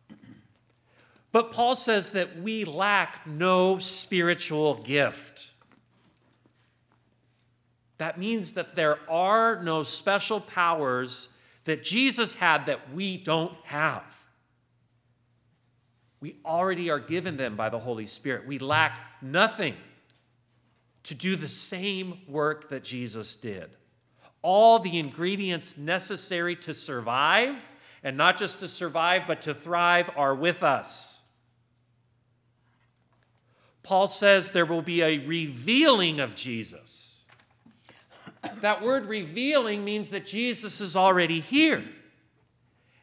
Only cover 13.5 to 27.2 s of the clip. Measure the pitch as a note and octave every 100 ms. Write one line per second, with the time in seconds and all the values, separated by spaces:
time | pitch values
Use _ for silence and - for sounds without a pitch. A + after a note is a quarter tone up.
13.5 | - - C#3+ D#3 A2 - - _ _ _
14.5 | _ _ _ _ _ _ _ _ _ _
15.5 | _ _ _ _ _ _ _ C#3+ C#3+ D#3+
16.5 | E3 F#3+ F3+ E3+ D3 A#2 E3+ F3+ C#3+ B2+
17.5 | G#2+ A2+ A#2 A#2+ A2+ G#2 - C#3 B2 B2+
18.5 | C#3 C3+ D3+ D#3 A#2 - - C3+ D#3+ G#3+
19.5 | A3 E3 F#2+ - _ _ _ _ _ _
20.5 | _ _ _ _ _ - C#3 F3+ F3+ D3
21.5 | - - F#3 G3+ F#3+ F#3 F3 - D3 D3+
22.5 | D3+ - C3+ - B2+ A#2+ A2 G#2 - A#2
23.5 | F#2+ E2 - _ _ _ _ _ _ E3+
24.5 | G3+ A3+ A3+ F#3 E3+ C#3+ B2+ F3 G3+ F#3+
25.5 | E3+ - D3 D3 F3+ F#3 F#3+ - F3 F3
26.5 | F3 - D3 - B2+ A2+ B2+